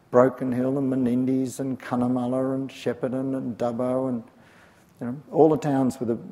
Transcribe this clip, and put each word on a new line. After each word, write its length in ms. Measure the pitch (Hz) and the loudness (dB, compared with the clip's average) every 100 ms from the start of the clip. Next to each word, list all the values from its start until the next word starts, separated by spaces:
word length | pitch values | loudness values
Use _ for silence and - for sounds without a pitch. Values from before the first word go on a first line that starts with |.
| - | 2
Broken 400 | 123 131 127 131 | 6 6 4 -4
Hill 260 | 123 131 139 | 0 0 0
and 160 | 135 | 0
Menindee 680 | 131 123 123 131 131 127 - | 0 0 0 0 0 -2 -4
and 200 | 135 127 | -6 -6
Cunnamulla 760 | - 123 123 127 123 131 131 | -4 -2 0 0 0 -2 -2
and 160 | 135 135 | -2 -6
Shepparton 640 | - 127 117 131 131 135 135 | -6 -6 -4 -4 -4 -4 -4
and 220 | 127 107 | -6 -4
Dubbo 520 | 120 117 127 131 131 | -4 -2 -2 -2 -2
and, 140 | 120 - - - - - - _ - | -4 -8 -20 -20 -20 -20 -20 _ -10
you 60 | 120 | -8
know, 80 | 143 - | -8 -4
all 180 | 170 156 | 6 6
the 80 | 151 | 6
towns 420 | 151 135 127 - | 2 2 2 0
with 120 | 113 | -4
a 80 | 117 - | -4 -6